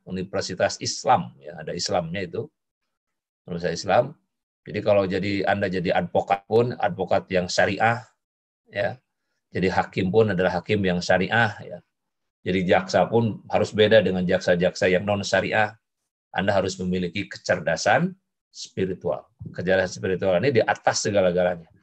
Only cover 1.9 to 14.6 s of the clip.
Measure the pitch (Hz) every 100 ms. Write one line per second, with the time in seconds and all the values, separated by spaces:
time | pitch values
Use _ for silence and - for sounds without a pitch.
1.9 | 95 82 95 90 95 - _ _ _ _
2.9 | _ _ _ _ _ - 85 87 85 -
3.9 | 104 139 - _ _ _ _ - 107 107
4.9 | 101 92 95 98 98 92 101 101 92 87
5.9 | 90 90 95 - 98 - 110 123 - 104
6.9 | 90 90 98 - 92 90 - 92 - 113
7.9 | 117 - _ _ _ _ _ _ 101 98
8.9 | 120 _ _ _ _ _ 90 92 92 -
9.9 | - 95 107 110 90 90 90 - 104 95
10.9 | 90 - 92 92 113 113 - - 87 -
11.9 | _ _ _ _ _ 95 95 90 95 -
12.9 | 98 87 113 113 95 - 92 87 98 107
13.9 | 110 92 92 90 92 - 87